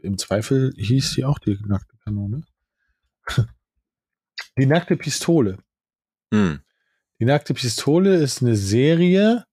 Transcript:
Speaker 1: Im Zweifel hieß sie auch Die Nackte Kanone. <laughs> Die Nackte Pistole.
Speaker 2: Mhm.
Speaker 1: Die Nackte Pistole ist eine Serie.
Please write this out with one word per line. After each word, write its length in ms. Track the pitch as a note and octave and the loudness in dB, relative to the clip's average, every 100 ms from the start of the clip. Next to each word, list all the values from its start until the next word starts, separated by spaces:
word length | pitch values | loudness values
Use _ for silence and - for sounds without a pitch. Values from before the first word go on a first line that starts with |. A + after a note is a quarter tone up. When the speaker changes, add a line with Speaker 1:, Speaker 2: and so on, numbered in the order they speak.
Speaker 1:
Im 160 | F#2+ F#2+ | -8 -8
Zweifel 560 | - G2+ G#2+ C3+ C3 - | -4 -4 0 0 0 -4
hieß 360 | G#2 C3+ - | -2 0 0
sie 120 | - | -4
auch 140 | C3 C#3+ | -2 -2
Die 180 | - G2+ G#2 | -2 -4 -2
Nackte 300 | G2 - _ | -4 -6 _
Kanone. 380 | - G#2 G2+ B2 - _ _ _ _ _ _ _ - | -8 -6 -6 -8 -12 _ _ _ _ _ _ _ -8
<laughs> 200 | - - - _ _ _ _ _ _ _ - - - | -4 -4 -6 _ _ _ _ _ _ _ -20 -10 -2
Die 80 | C3+ | 2
Nackte 300 | D#3+ - F3 | 2 0 -4
Pistole. 640 | - - - E3+ G#2+ G2 _ _ _ _ _ _ - | -4 -6 0 2 0 -4 _ _ _ _ _ _ -2
Speaker 2:
Mhm. 280 | G#2+ F#2+ C#2+ _ _ _ _ _ - | 0 0 -2 _ _ _ _ _ -2
Speaker 1:
Die 40 | |
Nackte 300 | A2+ D3 - | 0 0 0
Pistole 640 | C3 B2 A2 - D#3+ G3 F#3 | -6 -4 -4 0 2 4 2
ist 260 | C#3+ - | 2 0
eine 140 | B2 A2 | 0 0
Serie. 880 | G2 A2 C#3+ E3 F3+ F#3 G#3 A#3+ - | 2 2 4 4 4 4 4 0 -4